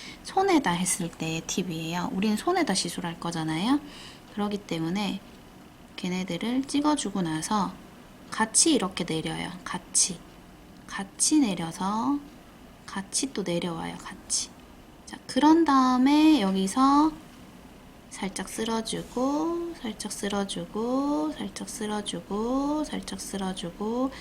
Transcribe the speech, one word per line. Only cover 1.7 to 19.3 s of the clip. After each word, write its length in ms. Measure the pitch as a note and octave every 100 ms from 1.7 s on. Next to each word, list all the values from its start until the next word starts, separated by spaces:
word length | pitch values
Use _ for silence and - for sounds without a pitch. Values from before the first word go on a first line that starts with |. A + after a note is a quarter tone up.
| D#3+ D#3+ F3 F3
우린 240 | F#3+ A3 G#3+
손에다 380 | - F#4 D4+
시술할 460 | F#3+ F3 - F3 E3
거잖아요. 600 | E3+ E3 D#3+ D#3+ G#3+ D4 - - - - -
그렇기 240 | - G#3 G3+
때문에 600 | - E3 E3 F#3+ G3 F#3+ - - - - - - - -
걔네들을 680 | F#3 F3+ F#3 E3+ A3 B3+
찍어주고 580 | C4+ C#4+ D4+ D4 G3+ G3
나서 500 | E3+ D#3+ - G#3+ F#3 - - - - - -
같이 440 | - A3 - E4
이렇게 300 | C4+ F#3+ -
내려요. 460 | E3+ D#3+ E3 D#3+ E3+ F3+
같이. 540 | - F3+ - - - E3+ - - - - - - -
같이 520 | - G3 - - D#4
내려서 800 | A#3+ F3 E3 - F#3+ G#3+ B3 C#4+ D4 - - - - - -
같이 420 | G3 G3 - C4+
또 120 | -
내려와요, 520 | F#3 E3+ F3 E3 E3+ F3+
같이. 520 | - G3 - - - - - - - - -
자, 100 | - -
그런 360 | C4 D4 E4
다음에 760 | D#4 C4+ B3+ B3+ C4 D4 D#4 D4
여기서 720 | G3 F#3+ F#3+ B3+ C4+ C#4+ D#4 - - - - - - - - - -
살짝 380 | - F#3+ G3 F#3
쓸어주고, 1300 | - A3+ A3+ A3+ E3+ E3+ A#3+ C4